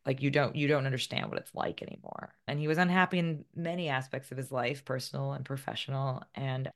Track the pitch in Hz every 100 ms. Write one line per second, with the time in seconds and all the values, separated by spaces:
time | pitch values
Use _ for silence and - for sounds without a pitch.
0 | - 135 139 139 135 147 143 147 135 131
1 | - - 52 50 - - - - - -
2 | - - - _ - 143 151 156 180 185
3 | 180 180 170 151 - - 170 175 165 131
4 | 131 131 - 131 131 127 120 139 - 131
5 | - 135 139 139 135 139 - - - 135
6 | 135 127 - - 135 131 135